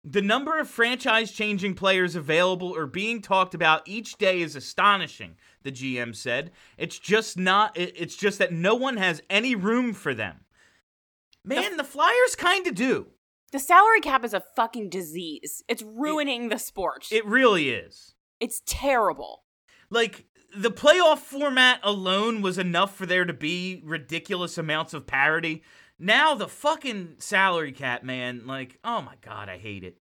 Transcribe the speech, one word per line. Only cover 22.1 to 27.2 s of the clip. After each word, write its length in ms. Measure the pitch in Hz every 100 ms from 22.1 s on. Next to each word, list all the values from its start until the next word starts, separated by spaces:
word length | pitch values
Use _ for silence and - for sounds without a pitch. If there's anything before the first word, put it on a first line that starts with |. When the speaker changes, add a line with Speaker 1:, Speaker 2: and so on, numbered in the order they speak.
| 190 226 220
Speaker 1:
was 160 | 196 180
enough 380 | 185 170 196 -
for 100 | 185
there 200 | 180 175
to 80 |
be 480 | 143 151 180 185 185
ridiculous 720 | 151 160 127 160 165 185 170 175
amounts 360 | 160 156 160
of 120 | 156 -
parity. 580 | 135 143 160 165 156 _ - _ _
Now 340 | 175 240 311
the 140 | 269 185
fucking 680 | - 294 311 277 208 170
salary 540 | 147